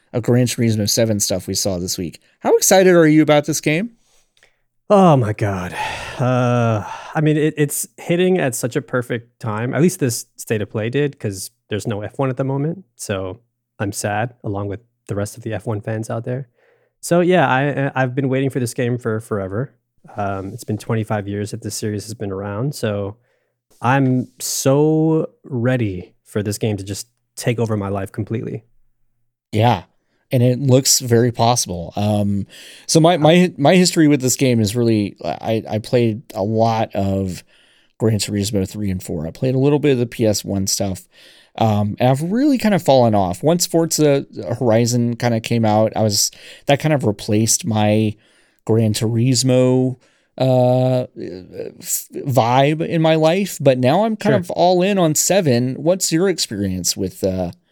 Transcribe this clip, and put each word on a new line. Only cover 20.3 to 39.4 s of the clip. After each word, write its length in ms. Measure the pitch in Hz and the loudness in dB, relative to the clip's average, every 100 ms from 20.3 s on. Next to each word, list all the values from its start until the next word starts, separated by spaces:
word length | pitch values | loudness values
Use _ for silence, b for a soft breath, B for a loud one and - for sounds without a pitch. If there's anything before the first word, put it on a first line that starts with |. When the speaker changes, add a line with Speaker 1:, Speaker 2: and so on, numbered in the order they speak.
| 98 95 | -4 -8
Speaker 2:
it's 120 | 110 | -10
been 140 | - 104 | -8 -6
twenty-five 480 | - 113 107 107 101 | -4 -4 -2 -4 -4
years 260 | 101 104 | -6 -6
that 100 | 107 | -8
this 120 | 107 | -10
series 300 | - 110 104 | -8 -6 -6
has 100 | 95 | -8
been 160 | 110 104 | -10 -8
around. 440 | 95 101 101 139 | -6 -6 -6 -6
So 420 | - 110 101 98 101 _ _ _ _ _ - | -4 -4 -4 -6 -10 _ _ _ _ _ -4
I'm 480 | 117 135 131 127 - - | 0 2 2 0 -4 -8
so 880 | - - 135 139 156 156 160 160 156 _ | -10 -2 0 2 2 2 2 0 -2 _
ready 720 | - 131 120 127 107 90 90 _ | -10 -4 0 0 -2 -6 -12 _
for 180 | _ 107 | _ -6
this 160 | 104 101 | -4 -2
game 180 | 113 101 | -2 -4
to 80 | |
just 240 | 98 98 - _ _ | -6 -12 -12 _ _
take 240 | - - 117 | -8 -4 -2
over 180 | 113 107 | -2 -2
my 120 | 98 | -4
life 240 | 98 98 | -6 -6
completely. 520 | - 104 113 - 113 - _ _ _ _ _ _ _ _ | -8 -6 -6 -6 -10 -14 _ _ _ _ _ _ _ _
Speaker 1:
Yeah. 320 | 107 117 98 - _ _ _ - | 2 2 2 -4 _ _ _ -4
And 120 | 131 | 2
it 160 | 123 123 | 2 2
looks 400 | 135 127 131 - | 4 4 4 0
very 300 | 127 117 120 | 2 2 2
possible. 640 | 117 117 120 - 87 80 | 2 0 0 -2 -8 -8
Um, 520 | - 104 104 101 101 92 B B B B | -4 0 0 0 -2 -6 B B B B
so 140 | 160 | 4
my, 180 | 160 180 | 4 4
my, 340 | 151 175 180 - | 4 6 4 2
my 160 | 143 | 4
history 340 | 185 180 - 151 | 6 4 4 4
with 140 | 147 | 4
this 140 | 127 - | 2 0
game 240 | 135 117 | 2 2
is 140 | 104 | 0
really, 400 | 120 117 110 101 - | 0 2 2 0 -4
I, 400 | 80 - 101 113 67 | -8 -6 -4 -4 -2
I 100 | 107 | -6
played 440 | - 127 117 107 - | 0 2 2 -2 -8
a 80 | 110 | -4
lot 520 | 101 110 113 110 110 | -2 2 2 2 -2
of 500 | - 98 98 95 87 - b b b b b | -2 -2 0 -2 -6 -14 b b b b b
Gran 200 | 110 107 | 0 0
Turismo 480 | - 104 101 104 95 | -2 -4 -2 -2 -4
three 240 | 104 101 | -4 -6
and 120 | 92 | -6
four. 240 | - 87 82 | -6 -8 -8
I 40 | |
played 240 | - | -4